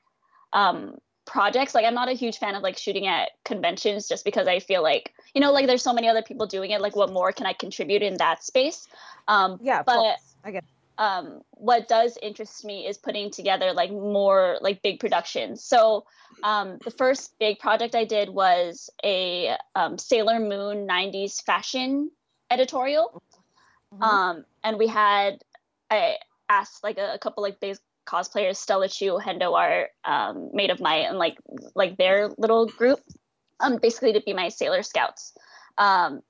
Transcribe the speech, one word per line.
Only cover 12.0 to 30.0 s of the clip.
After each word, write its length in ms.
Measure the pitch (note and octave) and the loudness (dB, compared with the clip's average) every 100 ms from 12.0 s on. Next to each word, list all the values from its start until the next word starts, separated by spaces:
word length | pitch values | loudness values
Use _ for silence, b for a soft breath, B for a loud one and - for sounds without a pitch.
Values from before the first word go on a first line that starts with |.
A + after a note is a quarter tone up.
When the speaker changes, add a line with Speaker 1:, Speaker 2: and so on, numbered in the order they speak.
| A#3+ A#3 | 2 -2
Speaker 1:
interest 440 | G#3+ G#3 A3 - | -12 -12 -14 -14
me 240 | G#3 G3+ - | -12 -10 -8
is 100 | G3+ | -8
putting 320 | F#3 G3 G3+ | -8 -6 -6
together, 420 | - G3 F#3+ F#3 | -6 -2 0 0
like, 200 | F3 F3+ | 0 -2
more, 640 | G3+ G3+ G3+ G3 G3 F#3 D#3 | -4 -2 2 4 4 4 2
like, 220 | F#3+ G3 | -2 -2
big 160 | G#3 F#3+ | -4 -4
productions. 640 | G#3+ A#3+ - - A2 - | -2 -2 -2 -6 -8 -8
So, 420 | - B3+ A3 G#3+ - b b b | 2 4 6 4 -4 b b b
um, 360 | G#3 G#3+ G3 F3+ | -2 -2 -2 -8
the 60 | - | -10
first 480 | - C4 C4+ - - | -2 0 0 -4 -4
big 220 | G#3+ G#3 | -2 0
project 340 | A3 G#3+ A#3 | 0 0 0
I 100 | A#3 | -2
did 240 | A3 A3 G3+ | 0 0 -2
was 600 | F#3+ F#3+ F3+ F3 E3+ - - | 2 4 4 2 -4 -18 -6
a, 520 | G3+ F#3 F#3 F3 D3 A#2 - - | -2 0 -2 -2 -2 -4 -4 -2
um, 220 | E3+ F#3+ | -2 -4
Sailor 420 | - A#3 G#3+ A3+ | -2 0 2 0
Moon 460 | G#3+ G3+ G3+ G#3 G3 | -2 -4 -6 -6 -2
nineties 540 | F3+ G3 F#3+ G3 - | -2 -2 -4 -6 -6
fashion 720 | - F#3 G3+ B3+ B3+ C#4 D4+ _ _ _ - | -2 -2 -2 -4 -2 -2 -4 _ _ _ -2
editorial. 720 | B3 C4 C#4+ B3+ D4 E4 F3 _ _ _ b b b _ | 0 0 0 0 0 0 -4 _ _ _ b b b _
Speaker 2:
Mm-hmm. 80 | G3 | -2
Speaker 1:
Um, 420 | A3 G3+ F3+ E3 - _ | 2 2 2 -2 -10 _
and 120 | A3 G#3+ | -4 0
we 100 | A3+ | 0
had, 560 | G#3+ G#3 G#3 G3+ - _ _ _ _ - | 4 4 4 2 -2 _ _ _ _ -2
I 260 | G#3+ E3+ - - _ - | 2 2 -2 -8 _ 0
asked, 340 | G3+ G3+ - | 0 0 -8
like, 160 | G#3 G#3+ | -8 -6
a, 140 | G3 | -6
a 40 | G3 | -6
couple, 240 | A3+ G#3 | -8 -6
like, 160 | G3+ G3 | -8 -6
big 160 | G3 G3 _ _ - | -10 -10 _ _ -6
cosplayers, 500 | E3+ F#3 G#3 G3 G3 | -4 -4 -2 -2 -2
Stella 320 | - F#3+ F#3+ | -2 0 0
Chu, 300 | - G3 F3+ | -2 -2 -2
Hendo 300 | G3+ E3+ F3+ | -4 -4 0
Art, 380 | E3+ E3+ F3 - _ | 2 2 0 -2 _